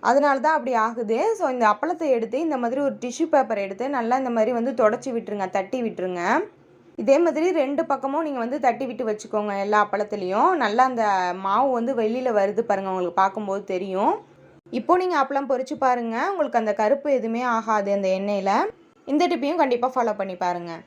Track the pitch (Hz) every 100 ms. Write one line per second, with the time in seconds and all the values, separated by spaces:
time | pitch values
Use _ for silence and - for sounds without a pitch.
0 | - 262 285 269 294 311 262 233 220 233
1 | 214 226 403 427 320 254 220 208 311 349
2 | 320 240 220 254 330 277 240 262 285 214
3 | 247 240 320 302 240 214 196 196 254 277
4 | 226 254 262 233 220 240 233 233 214 220
5 | 269 233 226 208 185 196 190 254 233 175
6 | 185 180 175 269 415 _ _ - - -
7 | 220 277 339 294 339 330 269 285 320 269
8 | 269 285 320 269 233 240 247 233 226 220
9 | 233 214 - 214 208 202 196 214 208 202
10 | 208 208 180 196 302 359 226 214 262 233
11 | 214 190 180 180 190 202 269 247 233 247
12 | 214 240 254 214 196 208 226 196 196 190
13 | 180 175 190 190 208 196 202 185 196 190
14 | 226 427 - - - - - 247 226 359
15 | 359 320 269 277 269 254 254 294 262 247
16 | 233 226 320 392 294 233 220 208 214 277
17 | 294 262 220 226 247 226 214 214 196 202
18 | 190 190 196 202 190 214 392 - _ _
19 | - 285 349 339 277 339 277 240 247 254
20 | 233 208 196 180 180 175 175 165